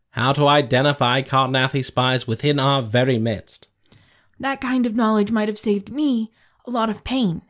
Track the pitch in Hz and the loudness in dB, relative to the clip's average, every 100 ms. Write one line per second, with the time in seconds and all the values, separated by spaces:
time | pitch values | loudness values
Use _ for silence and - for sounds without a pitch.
0 | _ 117 127 143 143 143 120 123 143 139 | _ -2 0 2 4 4 2 2 2 0
1 | 123 131 131 135 131 131 131 139 127 - | 0 0 0 0 2 0 0 -2 -2 0
2 | 127 127 120 113 147 143 135 139 113 120 | 0 0 -2 -2 0 2 2 0 0 2
3 | 127 120 113 98 - - - _ _ - | 2 2 0 -4 -8 -14 -14 _ _ -20
4 | _ _ _ - 269 269 254 254 240 220 | _ _ _ -8 -6 -4 -2 0 0 0
5 | 226 214 202 226 214 208 220 202 196 262 | 2 2 2 0 -2 -2 -2 -2 -4 -2
6 | 294 233 220 _ _ _ - 240 226 208 | 0 0 -4 _ _ _ -8 -4 -4 -4
7 | - 262 202 165 | -4 -2 0 -2